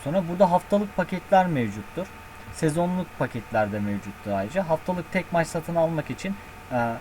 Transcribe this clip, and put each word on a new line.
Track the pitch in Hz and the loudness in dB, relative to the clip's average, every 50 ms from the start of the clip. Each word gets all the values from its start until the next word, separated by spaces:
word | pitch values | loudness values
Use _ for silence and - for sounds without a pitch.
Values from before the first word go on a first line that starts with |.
| - | 2
sonra | 143 165 196 170 165 | 0 0 0 0 2
burada | 175 180 202 175 | 4 4 6 6
haftalık | 175 175 - - 202 202 208 202 - | 6 4 2 2 2 2 2 0 -2
paketler | 196 175 - 185 175 - - 196 185 185 | -2 -2 -2 -2 -6 2 6 6 6 6
mevcuttur. | 175 156 131 117 104 98 107 98 - - 170 190 - - - - - - - - - | 6 4 2 0 0 -2 -6 -10 -8 -6 -8 -8 -8 -10 -16 -16 -16 -16 -16 -16 -14
Sezonluk | - - 160 156 147 170 175 180 180 185 170 - - - | -4 0 0 2 2 2 2 2 0 -2 -4 -4 -4 -4
paketler | 139 123 - 117 104 - 113 110 107 101 | -4 -2 -4 -6 -4 0 2 2 2 2
de | 107 104 | 0 0
mevcuttur | 101 104 101 98 98 101 - - - 104 | 0 0 -2 -2 -4 -8 -12 -8 -4 -2
ayrıca. | 101 95 98 120 156 190 180 160 | -2 0 -2 0 0 0 0 2
Haftalık | 160 151 - 185 180 175 160 - | 0 0 0 -2 -2 -2 -2 -2
tek | - 185 170 - | -2 -2 -2 0
maç | 175 170 160 | 2 2 2
satın | - - 165 156 - 170 | 2 -2 -4 -4 0 2
almak | 165 160 165 165 151 143 - | 2 2 4 2 0 -2 -4
için, | 127 - - 190 196 - - - - - - - | -4 -6 -4 -6 -6 -6 -10 -16 -16 -16 -8 -2
e, | 127 120 117 117 117 120 | 0 0 2 0 -2 -4